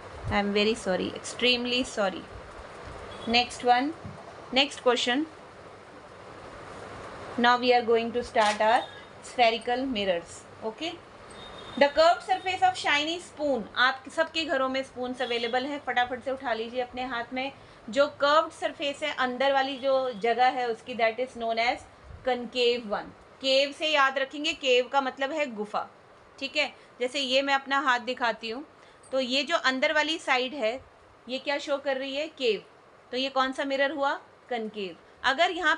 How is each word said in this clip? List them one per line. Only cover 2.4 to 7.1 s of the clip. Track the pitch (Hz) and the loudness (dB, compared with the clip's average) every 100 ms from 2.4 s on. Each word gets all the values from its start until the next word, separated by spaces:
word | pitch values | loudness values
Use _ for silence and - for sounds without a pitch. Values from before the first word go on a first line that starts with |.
| - - - - - - - - - | -16 -16 -16 -16 -16 -14 -14 -10 0
Next | 240 240 - | 2 2 0
one, | 240 247 285 330 - - - - - | 4 4 4 -4 -12 -14 -16 -16 -4
next | 254 285 - | 0 0 0
question। | 254 240 254 254 320 - - - - - - - - - - - - - - - - - - | 2 2 2 0 -2 -8 -20 -20 -20 -20 -20 -20 -20 -20 -18 -18 -16 -16 -16 -14 -14 -14 -14